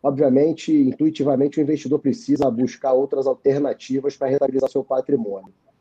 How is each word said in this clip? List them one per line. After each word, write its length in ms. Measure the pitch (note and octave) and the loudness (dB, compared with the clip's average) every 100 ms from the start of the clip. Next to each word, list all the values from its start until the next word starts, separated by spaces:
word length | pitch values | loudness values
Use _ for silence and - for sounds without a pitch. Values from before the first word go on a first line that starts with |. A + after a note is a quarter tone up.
Obviamente, 680 | C#3 C#3 D3 B2+ D#3 E3 - | -2 2 2 4 2 0 0
intuitivamente, 880 | D3+ C3 B2 D#3 D#3 C#3+ C3 C#3+ C#3 | 2 2 2 -2 0 -2 2 0 0
o 20 | |
investidor 380 | C#3+ D3 C3+ C#3+ | -2 -2 -2 -2
precisa 500 | C#3 A#2+ - C#3 C#3 | -2 -4 -2 0 0
buscar 420 | A#2 B2+ - C3+ | 0 -4 -2 0
outras 320 | C3 C#3 C#3 | 0 2 -2
alternativas 920 | C3+ B2+ C#3 C#3 C#3+ C3 - C3+ C#3 - | -2 0 0 0 -2 -4 -6 -4 -4 -4
pra 100 | C3+ | -2
rentabilizar 420 | C#3 C3+ C3 C3+ | 0 0 0 -2
seu 140 | C#3 | -2
patrimônio. 720 | - C3 C3 C#3 G#2+ G2 F#2+ _ _ _ | -2 -4 0 -2 -2 -10 -14 _ _ _